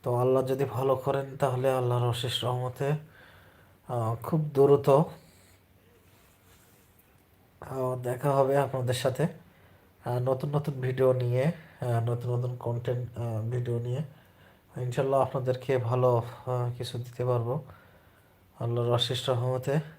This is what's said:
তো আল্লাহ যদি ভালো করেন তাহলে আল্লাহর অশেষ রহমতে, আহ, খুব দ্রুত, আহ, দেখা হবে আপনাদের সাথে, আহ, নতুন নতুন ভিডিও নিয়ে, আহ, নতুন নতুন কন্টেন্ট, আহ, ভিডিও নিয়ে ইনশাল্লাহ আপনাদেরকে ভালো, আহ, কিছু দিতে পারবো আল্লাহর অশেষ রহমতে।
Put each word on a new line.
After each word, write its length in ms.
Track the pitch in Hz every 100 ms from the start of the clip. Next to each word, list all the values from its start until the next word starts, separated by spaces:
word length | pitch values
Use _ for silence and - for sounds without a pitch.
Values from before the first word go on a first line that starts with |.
তো 140 | 123 120
আল্লাহ 300 | 127 131 131
যদি 180 | 135
ভালো 320 | 135 113 135 131
করেন 400 | 139 139 135 127
তাহলে 340 | 139 127 131
আল্লাহর 380 | 131 123 123 120
অশেষ 360 | 120 127 -
রহমতে, 480 | 120 123 127 - 143 151 - - - - - - - _ -
আহ, 280 | 120 113 113
খুব 280 | - 165 151
দ্রুত, 360 | 135 139 143 -
আহ, 140 | 139 165 - - - - _ _ _ _ _ _ _ _ _ _ - _ _ _ _ _ _ _ _ _ _ - 135 127 127
দেখা 280 | 123 123 143
হবে 260 | 139 135 139
আপনাদের 380 | 135 131 123
সাথে, 280 | 120 135 117
আহ, 960 | 156 - - - - - _ _ 120 123
নতুন 320 | 123 131 147
নতুন 300 | 147 - 135
ভিডিও 320 | 127 127 131
নিয়ে, 320 | 127 123 123
আহ, 560 | 147 170 - - 127 117
নতুন 380 | 113 120 120 120
নতুন 180 | 123 123
কন্টেন্ট, 600 | 120 120 131 123 123 -
আহ, 320 | 117 110 113
ভিডিও 280 | 123 120 117
নিয়ে 240 | 120 127 160 - - _ - - _ -
ইনশাল্লাহ 440 | 127 135 135 139
আপনাদেরকে 580 | 131 139 127 123 - 131
ভালো, 380 | 117 127 127 120
আহ, 540 | 120 - - 123 120 120
কিছু 200 | 117 120
দিতে 260 | 120 -
পারবো 380 | 127 123 117 147 - - - - - _ _ _ _ -
আল্লাহর 300 | 117 120 120
অশেষ 400 | 117 - 123 -
রহমতে। 480 | 123 127 127 127 147 151